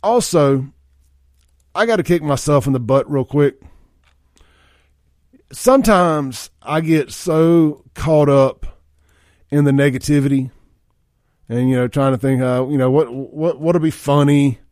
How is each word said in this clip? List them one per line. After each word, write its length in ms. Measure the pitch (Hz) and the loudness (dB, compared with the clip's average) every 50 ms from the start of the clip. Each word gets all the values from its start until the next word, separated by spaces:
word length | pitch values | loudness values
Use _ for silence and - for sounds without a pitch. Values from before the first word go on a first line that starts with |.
| - | 0
also, 640 | 202 233 247 - - - 165 147 139 139 135 135 135 _ _ _ _ _ _ _ _ _ _ _ _ _ _ _ _ _ _ _ _ _ | 0 0 0 -2 0 0 2 2 2 2 0 -4 -10 _ _ _ _ _ _ _ _ _ _ _ _ _ _ _ _ _ _ _ _ _
I 140 | 180 214 | -4 -2
gotta 160 | 233 226 196 160 | -2 -2 -2 0
kick 180 | - 175 170 | -2 -2 -2
myself 460 | 151 147 139 123 - 151 147 143 - | 0 -4 -4 -4 -2 0 0 0 0
in 60 | 139 135 | 0 -4
the 60 | 131 | -4
butt 300 | 120 107 131 139 - - | -2 0 0 0 0 -2
real 160 | 147 135 123 | -4 -6 -6
quick. 340 | _ - 147 147 139 - _ _ - - - _ _ _ _ _ _ _ _ _ _ _ _ _ _ _ _ _ _ _ _ _ _ _ _ _ _ _ _ _ _ _ _ _ _ | _ -2 0 0 0 -2 _ _ -20 -20 -20 _ _ _ _ _ _ _ _ _ _ _ _ _ _ _ _ _ _ _ _ _ _ _ _ _ _ _ _ _ _ _ _ _ _
Sometimes 1000 | 131 - - 240 262 277 - 214 214 185 180 170 156 151 143 135 120 - - - _ _ | -18 -2 2 2 2 4 4 4 4 4 2 2 0 -2 -4 -8 -10 -14 -18 -20 _ _
I 200 | _ 123 147 160 | _ -6 -4 -4
get 300 | 165 156 160 156 135 - | 0 0 0 0 0 -4
so 720 | - - - 175 156 160 160 165 170 170 160 151 147 - _ - _ | -10 -10 -6 -2 0 2 2 4 4 4 2 2 -2 -6 _ -20 _
caught 340 | - - 156 160 151 147 147 | -8 -2 0 2 2 4 4
up 380 | 139 139 135 131 - _ - - - _ _ _ _ _ _ _ _ _ _ _ _ _ _ _ | 4 4 2 2 0 _ -14 -14 -14 _ _ _ _ _ _ _ _ _ _ _ _ _ _ _
in 140 | 139 147 147 | -2 0 2
the 80 | 143 | 2
negativity 800 | 139 139 139 131 127 135 - - - 143 135 139 139 135 131 135 _ _ _ _ _ _ _ _ _ _ _ _ _ _ _ _ _ _ _ - | 2 2 2 0 0 -4 -4 0 0 0 0 0 -2 -2 -4 -6 _ _ _ _ _ _ _ _ _ _ _ _ _ _ _ _ _ _ _ -8
and, 200 | 117 120 127 127 | -4 -2 0 0
you 60 | 131 | 0
know, 120 | 123 123 | 0 -2
trying 240 | 120 - 143 135 135 | -2 -2 -2 0 0
to 80 | 131 117 | 0 -2
think, 220 | 135 135 135 127 | -2 -2 -2 0
uh, 260 | 131 127 123 127 131 131 | -2 -2 -2 -2 -4 -2
you 80 | 147 | -2
know, 140 | 135 131 127 | -2 0 2
what, 200 | 131 151 156 120 | 2 0 0 -2
what, 480 | 120 135 135 - - 151 156 175 147 131 | -6 -12 -14 -14 -10 -6 -4 -4 -4 -2
what'll 220 | 151 165 175 175 | -2 0 0 0
be 80 | 156 160 | 0 -2
funny? 680 | - - - 143 143 147 143 143 143 143 143 139 120 - - _ | -4 -4 -4 0 2 2 2 4 2 2 2 0 -2 -4 -14 _